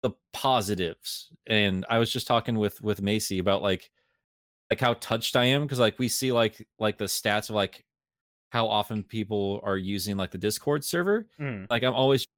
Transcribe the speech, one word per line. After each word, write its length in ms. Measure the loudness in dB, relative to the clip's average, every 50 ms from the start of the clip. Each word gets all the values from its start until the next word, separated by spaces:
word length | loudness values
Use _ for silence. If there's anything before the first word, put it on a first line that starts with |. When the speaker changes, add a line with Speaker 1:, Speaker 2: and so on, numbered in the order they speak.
Speaker 1:
the 100 | -2 -4 -6 _ _ _
positives. 960 | -14 -4 0 2 2 2 2 0 -2 -2 -2 -4 -4 _ _ -10 -10 -10 -12 -18 -20 _ _
And 380 | 0 2 2 4 4 2 0 -2 0
I 80 | 2 2
was 120 | 2 2
just 160 | -2 -6 0
talking 300 | 2 2 2 2 0 0 0
with, 220 | 0 0 -2 -4
with 220 | -4 -4 -2 -2
Macy 360 | 0 0 0 0 -2 -2 -4 0
about, 220 | 2 2 2 2
like, 280 | 2 0 0 0 -4 _ _ _ _ _ _ _ _ _ _ _ _ _ _ _ _ _
like, 100 | -2 2
how 140 | 2 2 2
touched 420 | 0 -2 -2 -2 -2 -2 0 2
I 80 | 4 4
am, 240 | 4 4 2 0 -2
'cause, 100 | 2 4
like, 200 | 2 2 4 0
we 100 | -2 -2
see, 240 | -2 -2 0 0
like, 340 | 2 4 2 2 0 -6 -20 _ _ _
like, 180 | -2 -2 0 0
the 60 | -4
stats 460 | -4 -4 -2 0 2 2 2 0 -2
of, 40 | 0
like, 300 | 0 0 0 -4 -14 _ _ _ _ _ _ _ _ _ _ _ _ _ _
how 160 | -2 -2 0 2
often 340 | 2 0 0 0 -4 -6
people 580 | -6 _ -6 -6 -4 -2 -2 -2 -2 -2 -4 -4
are 140 | -4 -2 -2
using, 400 | -2 -2 -4 -4 -4 -4 -4 -4
like, 140 | -4 -4 -6
the 80 | -6 -2
Discord 460 | -2 -2 -2 -2 -2 -2 -2 -2 -2
server. 420 | -4 -4 -2 0 0 0 -2 -2 _ _ -10
Speaker 2:
Mm. 280 | -8 -8 -6 -8 -4 -2
Speaker 1:
Like, 120 | -2 0
I'm 120 | 0 0 2
always 320 | 2 4 4 4 2 0 _ _